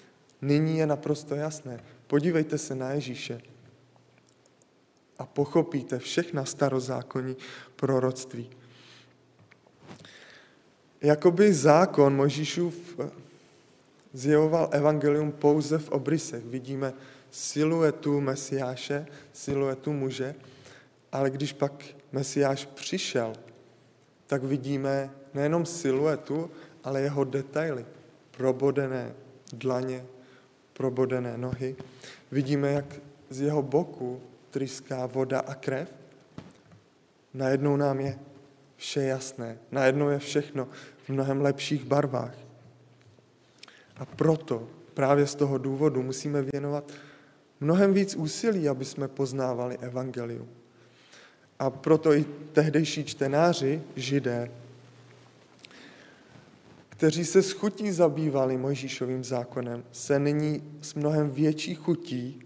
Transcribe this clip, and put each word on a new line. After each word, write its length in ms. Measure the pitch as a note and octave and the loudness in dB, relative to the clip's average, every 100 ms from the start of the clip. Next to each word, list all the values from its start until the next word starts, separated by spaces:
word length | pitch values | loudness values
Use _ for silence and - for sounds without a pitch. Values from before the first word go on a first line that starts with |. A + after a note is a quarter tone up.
| - _ _ _ | -20 _ _ _
nyní 360 | C#3 D3 D#3+ D#3+ | 2 4 4 2
je 80 | D#3 | 2
naprosto 500 | D3 D3+ D3 D3+ D3 | 0 0 -4 -2 -4
jasné. 440 | D#3 D3+ - A#2 - - - | -4 -6 -12 -14 -16 -20 0
Podívejte 500 | D3 D#3+ E3 D#3 D3 | 2 4 2 0 -2
se 180 | - C3 | -4 -6
na 160 | C3 | -4
Ježíše 500 | C#3+ B2+ A#2+ - A#2 - - - _ _ _ _ _ _ _ _ _ _ _ _ _ _ - | -4 -4 -8 -8 -10 -12 -20 -20 _ _ _ _ _ _ _ _ _ _ _ _ _ _ -16
a 60 | C3 | -10
pochopíte 720 | - C#3+ E3 D#3+ C#3+ A#2 B2+ | -4 2 2 2 -2 -4 -6
všechna 460 | - - F3 D3+ C3+ | -2 -2 -2 -4 -6
starozákonní 920 | - C#3 C3 B2 B2+ B2 C3 C3 C3 - - - - | 0 0 2 -2 -6 -6 -6 -6 -8 -12 -18 -20 -6
proroctví." 720 | C3+ C3 B2+ B2+ - A#2 A#2 - - - - - - _ _ _ - - _ _ - - - - - - - _ _ _ _ _ | 0 2 2 -2 -10 -12 -12 -16 -20 -20 -20 -20 -20 _ _ _ -20 -20 _ _ -20 -20 -20 -20 -20 -20 -20 _ _ _ _ _
Jakoby 520 | D3 D3+ F3+ E3+ G#3 | 4 6 6 8 8
zákon 600 | E3 C#3 D3+ F#3+ - C#3 C#3 | 8 8 8 8 6 6 8
Mojžíšův 840 | C#3+ C#3 D3+ - F3 D#3+ - - D3 - C#3 - - _ _ _ _ _ _ | 2 2 -2 -2 -2 -4 -14 -10 -10 -10 -20 -20 -20 _ _ _ _ _ _
zjevoval 560 | C3 C3+ D3+ D#3 E3 D#3+ | -6 4 6 6 4 2
evangelium 600 | C#3+ D3 D3+ C#3+ D3 D3+ | 4 4 4 2 2 0
pouze 460 | D3 D3 D3+ C#3+ D#3 | 4 6 6 4 -2
v 120 | D3+ | 0
obrysech. 560 | C#3 C3 D#3 - A#2+ A#2 | -2 0 -2 -2 -8 -8
Vidíme 480 | B2+ B2 C3+ C3+ C3 - - - | -8 -6 -4 -4 -6 -16 -20 -18
siluetu 920 | - - C#3+ D#3 E3 D#3 D3+ D3+ C#3+ | -10 -6 0 2 4 2 2 0 0
Mesiáše, 840 | C#3 C3+ - C3+ B2+ B2+ - C#3+ D#3 - - | 0 -4 -4 -4 -4 -6 -6 -6 -6 -16 -20
siluetu 600 | - - C#3 C#3 C3+ D3+ | -12 -4 -2 -2 -2 -4
muže, 420 | D3 C3 B2 C3 D3+ - - - - - _ _ | -2 -2 -4 -6 -8 -18 -20 -20 -20 -20 _ _
ale 180 | C3+ C#3 | 0 0
když 240 | C3+ C#3+ | 0 -6
pak 320 | - C#3 - - - - | -2 -4 -4 -18 -20 -8
Mesiáš 540 | C3+ C#3 - C#3 C#3 - | -6 -2 2 2 2 -4
přišel, 680 | - - - - C3 A2+ A2 - - - _ _ _ _ _ _ | -12 -6 -6 -2 -2 -2 -6 -16 -20 -20 _ _ _ _ _ _
tak 160 | C#3 | -4
vidíme 640 | C3+ C#3 B2+ C#3 C3+ C#3 C#3 C3+ - | 0 -2 -2 -4 0 -2 -4 -10 -12
nejenom 320 | C#3 D3 E3+ E3+ | -2 0 0 -2
siluetu, 840 | - C#3 C3 D3+ C#3+ - D3 E3 - - - | -2 0 2 2 0 -4 -6 -6 -12 -20 -12
ale 180 | C3 C3+ | -6 -2
jeho 220 | C#3 C#3+ | 0 0
detaily. 640 | C3+ C#3 C3+ D3+ D#3+ C3 A2+ - - - _ | 0 -2 -4 -4 -4 -4 -10 -18 -20 -20 _
Probodené 840 | - C3 C3 C#3 C3+ C3+ C3 A#2 - - - - | -2 0 2 2 2 -2 -4 -6 -12 -20 -20 -16
dlaně, 520 | A#2+ B2+ B2+ C3 B2+ B2+ - - - _ _ _ | -6 -2 -2 -4 -8 -12 -20 -20 -20 _ _ _
probodené 640 | - C3 B2 B2+ B2+ B2 A#2 | -4 -4 0 0 0 -4 -6
nohy. 380 | B2+ B2 C3 C3 - - - - - | -6 -4 -6 -8 -16 -18 -20 -20 -6
Vidíme, 400 | C3+ C3+ C#3+ C#3 | -2 0 0 2
jak 140 | C#3+ C#3+ - - - - | 0 -2 -12 -18 -20 -14
z 120 | C3 | -2
jeho 200 | C#3+ D3+ | 0 0
boku 600 | C3+ C#3 F3 - B2+ B2+ - - - | 2 0 0 -6 -8 -8 -12 -20 -10
tryská 560 | C#3 C3+ - - C3 B2+ | -6 -4 -6 -8 -6 -4
voda 340 | A#2+ C3 C3+ | -2 0 0
a 160 | - C#3+ | -2 -6
krev. 380 | - C3 E3+ - - - - - - - - - _ _ _ _ _ | -4 -4 -6 -14 -20 -20 -20 -18 -18 -20 -20 -20 _ _ _ _ _
Najednou 420 | C3 C3 C3+ D3 C#3+ | -4 0 2 2 2
nám 240 | C#3+ C3+ | 2 0
je 200 | C#3 C3+ - - - _ _ _ | -2 -6 -12 -20 -20 _ _ _
vše 280 | - - | -6 -2
jasné. 540 | C3+ C3 C3 - A#2 A2+ - | -2 -2 -6 -10 -12 -12 -8
Najednou 380 | C3 C3 C#3 C#3+ | 2 4 4 2
je 100 | C#3+ | 2
všechno 480 | C#3 D3 D3 C#3 B2+ - - - - | 0 -2 -2 -6 -8 -12 -20 -20 -6
v 40 | |
mnohem 320 | C3+ C3+ C3+ | -2 0 2
lepších 440 | C#3+ C#3 - D3+ B2 | 2 0 -2 -4 0
barvách. 500 | C#3 D3 B2 B2 - - - - - _ _ - - _ _ _ - - - - - | 2 2 -2 -6 -10 -20 -20 -20 -20 _ _ -20 -20 _ _ _ -20 -20 -20 -20 -16
A 100 | C3+ | -14
proto, 600 | - D#3+ D#3+ - A#2 A#2 - - | 0 2 2 0 -4 -6 -16 -12
právě 340 | - C3+ C#3+ C#3+ | 0 4 6 4
z 80 | C#3+ | 2
toho 220 | C#3+ C3+ | 0 0
důvodu, 460 | C3 C3+ D3+ C3 | -2 0 2 2
musíme 380 | B2+ C3 D3 C#3+ | -2 -4 -4 -2
věnovat 500 | C3+ C#3 C#3+ D3 C#3+ - - - - _ _ _ | -2 -4 -4 -4 -6 -16 -20 -20 -20 _ _ _
mnohem 340 | C#3+ F3+ G3+ | 2 6 6
víc 220 | G3 G3 - | 6 2 -2
úsilí, 540 | D#3 - A#3 G3 D3 | -4 -2 0 2 0
aby 160 | C3+ C3+ | -2 -4
jsme 220 | - C3+ | -6 -8
poznávali 720 | C#3 C#3 C3+ C3 A#2+ B2 B2 | -4 -4 -2 -2 -2 -4 -6
evangelium. 720 | B2 B2 C3 A#2+ A#2 A#2 A#2 - _ _ - _ - - - _ _ _ | -8 -6 -6 -6 -8 -8 -12 -18 _ _ -20 _ -20 -20 -20 _ _ _
A 100 | C3+ | -4
proto 440 | C3 - D#3 D#3 | -4 2 4 6
i 120 | D3 D3 - - | 4 2 -6 0
tehdejší 500 | - D#3 D3+ D#3 - | 2 4 2 0 -2
čtenáři, 760 | C#3+ - C3+ C#3+ E3+ E3+ C3+ D#3 D#3 - | -6 -4 0 4 4 4 0 -2 -4 -10
Židé, 560 | B2+ C#3 C3 A#2+ A#2+ - - - - - - - - - - - - - - - - - - - - - - - - | -2 0 0 -4 -6 -10 -20 -20 -20 -20 -20 -20 -20 -20 -20 -20 -20 -20 -20 -20 -20 -20 -20 -20 -20 -20 -20 -20 -20
kteří 360 | - D#3+ D#3 E3+ | 2 2 2 4
se 180 | F#3+ | 4
s 80 | F#3+ | 4
chutí 400 | - G#3 G3+ G#3+ | 0 -4 -2 -4
zabývali 640 | F3 E3+ D3 D#3 C3+ C3 C3 | 4 4 4 0 2 0 0
Mojžíšovým 640 | C3+ C#3 C3+ - B2+ B2+ | -2 -4 -6 -6 -4 -4
zákonem, 600 | B2 B2+ B2 - A#2+ A#2+ A#2+ | -4 -4 -4 -6 -6 -8 -10
se 280 | - - C#3+ | -14 0 2
nyní 440 | C#3+ D3 D3+ D3 - - | 4 2 0 -2 -6 -14
s 120 | - | -10
mnohem 360 | D3+ D3 D#3 D3 | -2 0 2 0
větší 460 | C3+ D3+ D#3 - F3 | 2 2 2 -4 -6
chutí 640 | - E3 - B2 B2 - | -2 -2 -2 -8 -8 -12